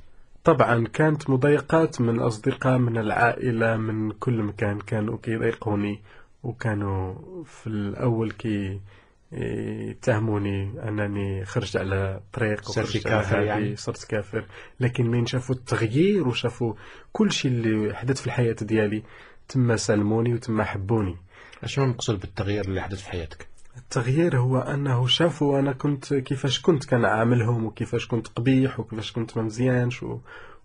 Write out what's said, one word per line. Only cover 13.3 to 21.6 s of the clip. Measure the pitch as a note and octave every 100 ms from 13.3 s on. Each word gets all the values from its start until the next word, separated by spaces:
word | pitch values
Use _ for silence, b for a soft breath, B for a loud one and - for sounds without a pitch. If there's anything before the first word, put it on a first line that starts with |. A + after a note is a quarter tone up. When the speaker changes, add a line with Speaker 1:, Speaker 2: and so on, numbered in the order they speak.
| G2+
Speaker 1:
هذه، | G#2
Speaker 2:
يعني؟ | G#2 G#2 G2+
Speaker 1:
صرت | - -
كافر. | - G#2+ - A2 G#2+ B B -
لكن | B2 B2 A#2
من | A#2+ A#2+
شافوا | C3 - B2+
التغيير | - A2 A2 C3 F#3+ G#3 B2+
وشافوا | - A#2+ - A#2 G2+ B B B
كل | - G#3
شيء | - C#3
اللي | A#2+ A2+ G#2+ G#2 G2
حدث | B2 C3
في | B2
الحياة | B2+ A#2 A2
ديالي، | G#2 A2 G#2+ G#2+ B B B B -
تما | C3 A#2+ G#2+
سلموني | - G#2 G#2 A2+ A#2
وتما | A#2 - G#2+
حبوني. | G#2 G2+ F#2+ A2+ G2 F2 B B B B